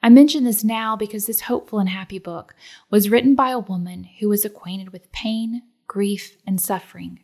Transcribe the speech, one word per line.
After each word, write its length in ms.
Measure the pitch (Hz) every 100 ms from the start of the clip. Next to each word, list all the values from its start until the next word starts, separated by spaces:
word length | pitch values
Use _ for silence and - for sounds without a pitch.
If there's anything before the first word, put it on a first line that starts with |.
I 60 | 233
mention 340 | 247 294 302
this 220 | 247 214
now 320 | 214 226 220 220
because 300 | 208 214 208
this 160 | 226
hopeful 360 | - 247 - 214
and 120 | 190
happy 280 | 190 190 190
book 380 | 180 170 - _ - - _
was 200 | 208 202
written 260 | 233 254 269
by 140 | 262
a 100 | 254
woman 480 | 202 185 175 180 180 _
who 100 | 208
was 160 | 208
acquainted 480 | 208 208 - 190 185
with 200 | 185 _
pain, 500 | - 220 220 226 240 _ _ _
grief, 500 | 196 202 202 - _
and 160 | - 190
suffering. 600 | - 190 - 180 170 180